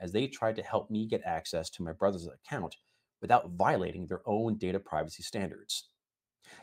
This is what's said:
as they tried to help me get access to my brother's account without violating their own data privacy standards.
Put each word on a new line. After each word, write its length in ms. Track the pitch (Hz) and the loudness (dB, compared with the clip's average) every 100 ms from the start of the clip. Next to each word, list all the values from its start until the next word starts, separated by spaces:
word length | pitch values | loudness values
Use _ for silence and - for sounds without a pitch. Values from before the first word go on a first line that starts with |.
as 100 | 92 | -2
they 160 | 104 135 | 0 0
tried 300 | - 113 110 | 0 -2 -2
to 80 | |
help 260 | - 107 - | -2 -2 0
me 160 | 107 113 | -2 0
get 160 | 117 | -2
access 460 | 87 80 - 85 80 | 0 -4 -2 -4 -4
to 140 | - | -6
my 80 | 85 | -6
brother's 340 | 82 98 95 85 | 2 2 2 -6
account 480 | 65 - 139 82 - _ _ _ - | -12 -8 -6 -6 -10 _ _ _ -6
without 280 | 117 120 90 | 6 6 6
violating 580 | 87 110 127 90 92 82 | 4 6 6 2 -4 -4
their 140 | 90 - | -4 0
own 320 | 104 113 107 | 2 2 2
data 220 | 92 95 | 0 0
privacy 420 | - 78 78 - | 0 -2 -2 -6
standards. 680 | - 107 92 92 - - - _ _ _ _ _ - - | -8 -4 -4 -6 -6 -6 -8 _ _ _ _ _ -20 -18